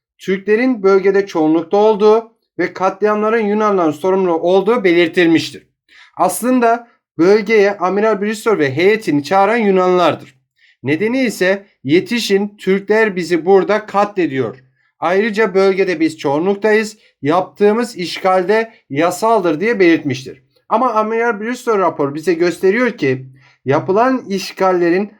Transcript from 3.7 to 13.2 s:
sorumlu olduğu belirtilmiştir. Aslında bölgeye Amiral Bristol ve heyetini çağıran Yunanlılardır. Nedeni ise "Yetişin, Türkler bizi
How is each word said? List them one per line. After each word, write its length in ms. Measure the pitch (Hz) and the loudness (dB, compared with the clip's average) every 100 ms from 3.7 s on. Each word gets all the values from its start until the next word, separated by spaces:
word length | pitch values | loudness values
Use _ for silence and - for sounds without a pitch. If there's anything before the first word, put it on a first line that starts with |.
| 196 160 | 0 0
sorumlu 420 | 147 190 190 185 | -2 -2 0 0
olduğu 520 | 165 175 190 190 233 | 0 2 2 2 0
belirtilmiştir. 840 | 190 170 170 180 165 160 - - _ _ _ - - - | 2 2 2 2 2 2 -2 -12 _ _ _ -20 -14 -4
Aslında 720 | 180 185 240 254 233 233 - _ _ - | -2 -2 0 2 2 0 -6 _ _ 0
bölgeye 600 | 170 214 202 226 202 196 | 2 2 2 2 2 0
Amiral 440 | 180 196 220 202 | -2 0 0 0
Bristol 360 | 208 220 233 185 | -4 -4 -2 0
ve 160 | 139 | 0
heyetini 500 | 127 190 220 - 147 | 0 0 0 0 -2
çağıran 320 | 143 196 196 233 | 0 2 2 2
Yunanlılardır. 840 | 202 190 185 180 165 117 - _ _ _ _ _ | 2 2 2 2 2 -2 -10 _ _ _ _ _
Nedeni 380 | 123 160 214 262 | -6 -2 -2 -2
ise 460 | 254 - 185 196 202 _ | -2 0 -2 -2 -6 _
"Yetişin, 720 | 131 165 185 233 214 196 202 - | 0 0 0 -4 0 -2 -2 -6
Türkler 600 | 190 190 196 214 220 | -2 -2 0 0 0
bizi 300 | 185 | -2